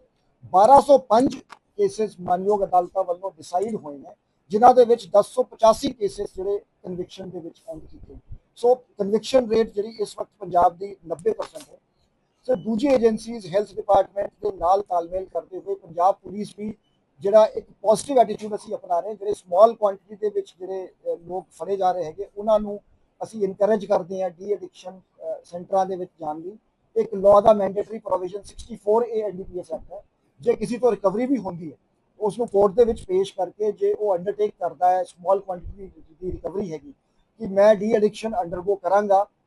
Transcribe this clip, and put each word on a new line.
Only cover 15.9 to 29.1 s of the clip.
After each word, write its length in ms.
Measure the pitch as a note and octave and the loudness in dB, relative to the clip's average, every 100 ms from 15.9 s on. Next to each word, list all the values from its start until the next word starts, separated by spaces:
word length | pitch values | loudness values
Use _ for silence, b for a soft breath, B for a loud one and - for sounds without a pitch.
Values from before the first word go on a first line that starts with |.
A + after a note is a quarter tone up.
| D#3+ F#3 G3 | 0 0 0
ਪੁਲਿਸ 380 | F#3 G3 G3+ - | -6 -12 -12 -10
ਵੀ 160 | G#3+ G#3+ _ _ _ _ | -12 -12 _ _ _ _
ਜਿਹੜਾ 260 | G3 G#3+ G#3+ | 4 6 6
ਇੱਕ 220 | - - _ | 0 -12 _
ਪੋਜ਼ਿਟਿਵ 380 | G3 G#3+ - C4 | 0 0 2 2
ਐਟੀਟਿਊਡ 360 | G#3 G#3 G#3 G#3 | 2 0 -8 -10
ਅਸੀਂ 200 | - F#3+ | -8 -10
ਅਪਣਾ 240 | F3+ F3 | -4 -4
ਰਹੇ 100 | F#3+ | -4
ਹਾਂ। 60 | G3+ | -6
ਜਿਹੜੇ 180 | G3+ | -6
ਸਮਾਲ 420 | G3+ F3+ F3 A3+ A3+ | -8 -2 6 6 4
ਕੁਆਂਟੀਟੀ 400 | G#3 G3 - G#3 | -2 -2 -12 -8
ਦੇ 140 | G#3 | -6
ਵਿੱਚ 260 | G3+ G3 E3+ | -4 -8 -12
ਜਿਹੜੇ, 280 | F#3 F#3+ F3+ | -10 -10 -12
ਅ, 300 | _ E3+ E3 E3+ | _ -10 -10 -8
ਲੋਕ 200 | F3+ - | -10 -12
ਫੜੇ 260 | - E3+ G3 | -12 -6 -2
ਜਾ 140 | F#3 | 0
ਰਹੇ 120 | F3+ | -2
ਹੈਗੇ, 240 | D#3 E3 G3+ G3+ | -6 -10 -14 -8
ਉਹਨਾਂ 220 | G#3+ G#3+ | 0 0
ਨੂੰ 200 | G#3 G3+ _ _ _ - | -2 -10 _ _ _ -16
ਅਸੀਂ 200 | F3+ A3 | -14 -6
ਇਨਕਰੇਜ 420 | F#3+ F#3+ G3+ A3 F#3+ | -4 0 0 0 0
ਕਰਦੇ 380 | F#3+ E3+ F#3+ | -2 -2 -6
ਹਾਂ 60 | F#3 | -6
ਡੀ 240 | E3 G3+ | -6 -6
ਐਡਿਕਸ਼ਨ, 460 | G3 F3+ - F#3 F#3 | -6 -8 -18 -20 -20
ਅ, 240 | _ _ D#3+ D#3 | _ _ -12 -12
ਸੈਂਟਰਾਂ 420 | - F3 F3 F#3+ F#3+ | -12 -16 -4 -2 -2
ਦੇ 100 | F3+ | -4
ਵਿੱਚ 160 | F#3 - | -10 -12
ਜਾਣ 200 | D#3 D#3 | -10 -10
ਲਈ। 180 | F3 A3 _ _ _ A3+ | -12 -16 _ _ _ -4
ਇੱਕ 180 | - | -2
ਲਾਅ 280 | G3 G3 G3+ | 2 6 8
ਦਾ 120 | A3 | 8
ਮੈਂਡੇਟਰੀ 460 | G#3+ G3 G3 - A3 | 6 2 -4 -6 -10
ਪ੍ਰੋਵੀਜ਼ਨ 420 | G3+ F#3 F3+ G3+ | -6 -6 -6 -12
ਸਿਕਸਟੀ 340 | G3 - - A3 | -16 -20 -18 -6
ਫੋਰ 300 | G#3 A3 | 0 0
ਏ 120 | A#3+ | 0